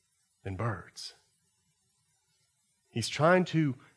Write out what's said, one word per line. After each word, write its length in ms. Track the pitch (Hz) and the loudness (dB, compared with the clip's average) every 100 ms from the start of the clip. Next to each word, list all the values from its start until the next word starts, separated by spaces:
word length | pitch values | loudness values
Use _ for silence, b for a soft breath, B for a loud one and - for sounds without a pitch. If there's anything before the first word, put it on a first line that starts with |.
| _ _ _ _ | _ _ _ _
than 120 | 98 95 | -10 -4
birds." 600 | 113 92 - - - - _ _ _ _ _ _ _ _ _ _ _ _ _ _ _ _ _ | -4 -4 -10 -16 -18 -18 _ _ _ _ _ _ _ _ _ _ _ _ _ _ _ _ _
He's 200 | 113 - | -6 -4
trying 340 | - 160 185 180 | 2 4 4 4
to 300 | 160 147 - b | 2 0 -2 b